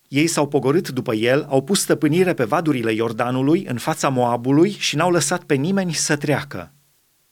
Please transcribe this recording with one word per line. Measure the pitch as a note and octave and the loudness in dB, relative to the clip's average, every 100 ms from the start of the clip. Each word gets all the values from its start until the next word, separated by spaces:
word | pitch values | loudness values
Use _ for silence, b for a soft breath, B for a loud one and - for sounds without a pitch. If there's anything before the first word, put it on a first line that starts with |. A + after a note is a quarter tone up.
| - | -4
Ei | C#3 E3 | 0 0
s-au | E3 C#3+ | 0 0
pogorât | C#3+ C3 E3 - | 0 2 0 0
după | B2+ A#2+ | -6 -4
el, | A2 A#2 C#3 D3 | 0 2 0 2
au | C3+ | -2
pus | C#3 G3+ | 0 -2
stăpânire | - D#3 D#3 E3 F#3 | 0 0 2 2 2
pe | D#3 | 0
vadurile | A2+ D#3 D#3+ C3 A2+ | 0 0 0 0 0
Iordanului, | A2 A2+ A2+ B2 C3 C3+ E3 | 0 -2 -2 -2 0 2 0
în | - A#2+ | 0 -6
fața | - D#3+ D3+ | -4 -2 0
Moabului, | B2+ A#2+ A#2+ B2 C#3+ G3 G3 | 2 2 0 2 4 4 0
și | - C#3+ | -4 0
n-au | F3 | 2
lăsat | F3 C#3+ F3 | 2 0 -4
pe | - | -2
nimeni | C#3+ D#3 G3 F3+ | 0 0 0 -2
să | D3+ - D3 | -2 -2 -2
treacă. | D3 B2 - G2 E2+ _ _ _ _ _ _ | 0 -2 -2 -12 -14 _ _ _ _ _ _